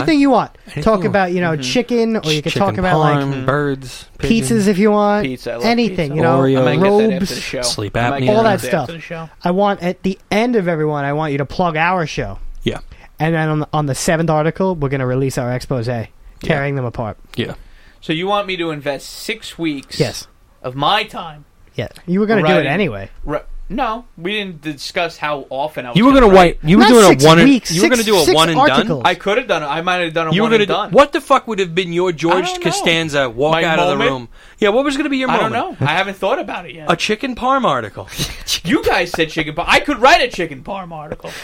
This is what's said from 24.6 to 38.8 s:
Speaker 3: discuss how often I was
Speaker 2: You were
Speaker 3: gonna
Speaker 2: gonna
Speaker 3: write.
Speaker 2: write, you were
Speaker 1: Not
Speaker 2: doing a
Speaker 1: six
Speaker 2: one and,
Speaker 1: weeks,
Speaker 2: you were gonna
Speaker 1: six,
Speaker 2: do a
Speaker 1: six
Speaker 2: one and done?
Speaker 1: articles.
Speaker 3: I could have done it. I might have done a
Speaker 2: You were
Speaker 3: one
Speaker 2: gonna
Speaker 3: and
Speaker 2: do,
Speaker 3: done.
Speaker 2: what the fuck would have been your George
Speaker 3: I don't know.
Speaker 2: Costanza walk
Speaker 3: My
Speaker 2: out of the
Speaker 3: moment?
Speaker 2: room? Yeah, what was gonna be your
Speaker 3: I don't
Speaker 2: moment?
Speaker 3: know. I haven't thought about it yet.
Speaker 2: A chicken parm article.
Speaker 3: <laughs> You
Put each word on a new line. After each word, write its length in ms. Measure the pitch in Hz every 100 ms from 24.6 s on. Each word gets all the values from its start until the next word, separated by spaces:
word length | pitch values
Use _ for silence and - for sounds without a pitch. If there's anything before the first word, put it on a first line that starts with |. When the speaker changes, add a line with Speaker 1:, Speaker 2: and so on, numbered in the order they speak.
Speaker 3:
discuss 560 | 151 139 - 185 170 -
how 300 | 151 143 -
often 360 | 131 151 - 123
I 40 |
was 80 | 139
Speaker 2:
You 80 | 254
were 60 |
Speaker 3:
gonna 160 | 269 226
Speaker 2:
gonna 60 | 190
Speaker 3:
write. 240 | 175 -
Speaker 2:
write, 80 | 156
you 80 | 196
were 60 |
Speaker 1:
Not 60 | 403
Speaker 2:
doing 160 | 240 196
a 20 |
Speaker 1:
six 180 | 139 147
Speaker 2:
one 140 | 160
and, 100 | 247
Speaker 1:
weeks, 220 | 262 -
Speaker 2:
you 100 | 170
were 60 | 226
gonna 160 | 247
Speaker 1:
six, 20 | 214
Speaker 2:
do 100 | 202
a 40 | 147
Speaker 1:
six 100 | 156
Speaker 2:
one 140 | 160
and 80 | 160
done? 120 | 294
Speaker 1:
articles. 320 | 139 139 151 165
Speaker 3:
I 100 | 180
could 220 | - 202
have 100 | 240
done 160 | 175
it. 40 | 147
I 140 | 151
might 160 | 175 180
have 140 | 170
done 140 | 156 160
a 40 |
Speaker 2:
You 80 | 160
were 40 | 226
Speaker 3:
one 60 |
Speaker 2:
gonna 120 | 220
Speaker 3:
and 40 | 208
Speaker 2:
do, 60 |
Speaker 3:
done. 180 | 170 208
Speaker 2:
what 200 | 196 285
the 80 | 330
fuck 260 | - 269 -
would 120 | 208
have 140 | 185
been 200 | 165 185
your 180 | 170 185
George 240 | 156 165 185
Speaker 3:
I 60 | 185
don't 120 | -
know. 120 | 175
Speaker 2:
Costanza 580 | - - 165 160 143 131
walk 240 | 113 147
Speaker 3:
My 100 | 160
Speaker 2:
out 160 | 170 160
of 80 | 175
the 60 | -
Speaker 3:
moment? 140 | 123
Speaker 2:
room? 180 | 135 117 - - -
Yeah, 100 | 208
what 140 | 220
was 140 | 285 269
gonna 120 | 302
be 80 | 269
your 120 | 262
Speaker 3:
I 60 | -
don't 140 | 220
Speaker 2:
moment? 260 | 226 359 240
Speaker 3:
know. 80 | 139
I 40 |
haven't 260 | 165 190 190
thought 220 | 196 277
about 260 | 302 240 170
it 100 | 165
yet. 160 | 151
Speaker 2:
A 40 | 175
chicken 400 | - 214 277 233
parm 280 | 247 269 214
article. 420 | 131 107 - 95
Speaker 3:
<laughs> 40 | - - - - - 160
You 160 | 302